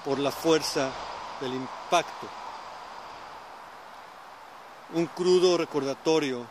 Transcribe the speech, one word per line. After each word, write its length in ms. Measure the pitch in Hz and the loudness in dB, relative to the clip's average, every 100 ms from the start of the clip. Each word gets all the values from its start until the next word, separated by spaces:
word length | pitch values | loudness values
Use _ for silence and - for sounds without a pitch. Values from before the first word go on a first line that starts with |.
por 160 | - 135 | 0 2
la 120 | 139 | 2
fuerza 580 | - 165 160 - 156 135 - - - - - | 2 6 6 6 0 0 -2 -8 -8 -10 -6
del 140 | 135 | -4
impacto. 720 | 131 127 - - 175 151 - 107 - - - - - - - - - - - - - - - - - - - - - - - - - - | -2 -4 -8 4 4 4 -6 -10 -10 -10 -10 -12 -12 -14 -14 -14 -14 -14 -14 -14 -16 -16 -16 -16 -16 -16 -16 -16 -18 -18 -16 -16 -18 -4
Un 120 | 165 170 | 0 0
crudo 520 | - 180 180 180 175 | 0 6 8 8 6
recordatorio 880 | 160 147 135 135 160 160 147 123 120 | 2 0 0 0 4 4 4 -2 -6